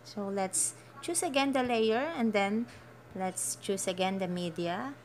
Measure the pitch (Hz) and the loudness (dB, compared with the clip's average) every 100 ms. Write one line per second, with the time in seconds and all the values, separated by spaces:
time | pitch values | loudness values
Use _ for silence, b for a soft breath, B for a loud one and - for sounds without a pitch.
0 | - - 202 196 190 190 - - B - | -12 -6 -4 0 0 0 -2 -4 B -12
1 | - 339 349 269 277 269 247 233 220 220 | -4 -2 0 2 2 2 2 4 4 4
2 | 294 330 226 208 196 214 240 B B B | 0 2 2 4 4 2 -2 B B B
3 | - 196 185 180 - - - 190 - 180 | -14 -4 -4 -2 -4 -4 -2 -2 0 0
4 | 185 190 185 180 175 160 175 180 254 285 | 0 0 -2 -2 -2 -2 -2 -2 -4 -10